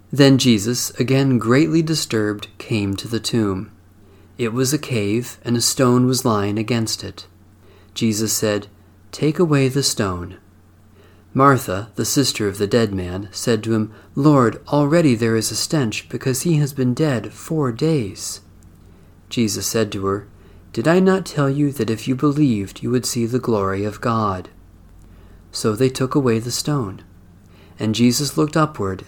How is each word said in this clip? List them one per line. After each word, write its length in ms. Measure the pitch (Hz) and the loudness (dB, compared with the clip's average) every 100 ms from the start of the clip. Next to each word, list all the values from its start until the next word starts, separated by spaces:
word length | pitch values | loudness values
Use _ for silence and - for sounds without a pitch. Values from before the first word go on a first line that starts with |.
| _ | _
Then 280 | 135 139 135 | 4 6 6
Jesus, 520 | 127 110 107 123 - - | 6 4 2 -4 -4 -4
again 380 | 123 135 139 120 | 0 2 2 2
greatly 460 | 110 127 160 160 | 4 4 4 2
disturbed, 640 | 160 156 - 110 104 104 - - | 0 -2 -2 -2 -2 -4 -10 -16
came 400 | - 110 101 95 | -4 -2 -2 -4
to 120 | - | -4
the 120 | 113 | -6
tomb. 500 | - 120 104 92 - - _ - - - - - | -2 0 0 -2 -6 -16 _ -20 -20 -20 -20 -6
It 160 | 117 | -4
was 180 | 120 131 | -2 0
a 60 | 151 | -2
cave, 600 | - 120 101 113 123 - | -2 -2 0 -2 -4 -8
and 140 | - 120 | -2 0
a 40 | |
stone 440 | - - 127 123 127 | 0 2 4 6 4
was 180 | 127 | 2
lying 340 | 123 107 101 104 | 0 0 0 -2
against 460 | 110 117 110 - | -2 -2 -2 -6
it. 220 | 95 - - _ _ _ - - - | -10 -16 -20 _ _ _ -20 -20 -18
Jesus 400 | - 113 104 110 | -2 0 0 -2
said, 360 | - 110 104 - - _ _ - | 0 0 -2 -4 -16 _ _ -20
"Take 260 | - 147 151 | -4 -2 2
away 300 | 170 143 135 | 2 4 2
the 140 | 139 | 2
stone." 540 | 131 - 101 87 90 - _ - _ _ _ - - - _ | 0 0 -2 -4 -8 -16 _ -20 _ _ _ -20 -20 -20 _
Martha, 580 | 131 139 123 - 92 107 | 4 4 4 0 -6 -6
the 100 | - | -6
sister 440 | 113 147 127 - 104 | -2 0 0 0 -4
of 100 | 95 | -2
the 80 | 98 | 0
dead 260 | 120 110 | 2 2
man, 360 | 98 90 92 101 | -2 -6 -8 -10
said 320 | - - 110 | -6 -2 -2
to 120 | 110 | 0
him, 180 | 113 110 - - - | -2 -2 -8 -10 0
"Lord, 440 | 147 143 113 - - | 4 4 4 0 -2
already 460 | 147 143 170 160 | 0 2 4 4
there 220 | 113 117 113 | 2 2 0
is 160 | 110 | -2
a 40 | 107 | -4
stench, 520 | - 160 110 - - | -2 -2 -2 -4 -10
because 340 | 123 135 127 | -6 -4 -2
he 140 | 175 151 | 0 2
has 160 | 143 | 0
been 200 | 143 127 | 0 -2
dead 400 | 123 156 120 107 | 0 0 0 -4
four 380 | - - 160 135 | -12 -6 -2 -2
days." 720 | 113 156 156 98 - - - - - - - - - - - - | -2 0 0 -2 -8 -12 -12 -16 -20 -20 -20 -20 -20 -20 -20 -8
Jesus 380 | 123 110 107 - | -2 -2 -2 -4
said 260 | 113 104 | -2 -2
to 140 | 101 98 | -2 -2
her, 200 | 101 - - - - - | -2 -6 -20 -20 -20 -10
"Did 160 | - 147 | -2 2
I 100 | 180 | 4
not 260 | 185 190 | 4 2
tell 240 | - - 139 | 0 -2 0
you 220 | 139 143 | 0 0
that 160 | 127 107 | 0 -2
if 200 | 110 - | -2 -4
you 80 | 127 | 0
believed, 640 | 151 143 147 107 95 - | 0 2 2 2 -4 -8
you 80 | 120 | -2
would 160 | 123 - | -2 -2
see 200 | 120 117 | -2 -2
the 120 | 123 | -2
glory 460 | 120 110 98 98 | 0 0 0 -2
of 160 | 104 101 | -4 -4
God?" 480 | 123 113 104 92 - - - - - - - - - - - | -2 0 0 -4 -8 -20 -20 -20 -20 -20 -20 -20 -20 -20 -14
So 240 | - 113 104 | -4 -2 2
they 120 | 131 | 0
took 280 | 131 127 147 | 0 -2 0
away 240 | 127 113 | 2 0
the 100 | 120 | -2
stone. 520 | - - 147 101 - - - - - - - - - | -4 -2 -2 -4 -8 -18 -20 -20 -20 -20 -20 -20 -6
And 160 | 110 | -2
Jesus 420 | 110 123 120 143 - | 2 2 2 -2 -2
looked 200 | 151 165 | 0 0
upward 480 | 151 - 98 92 | 0 -2 -4 -6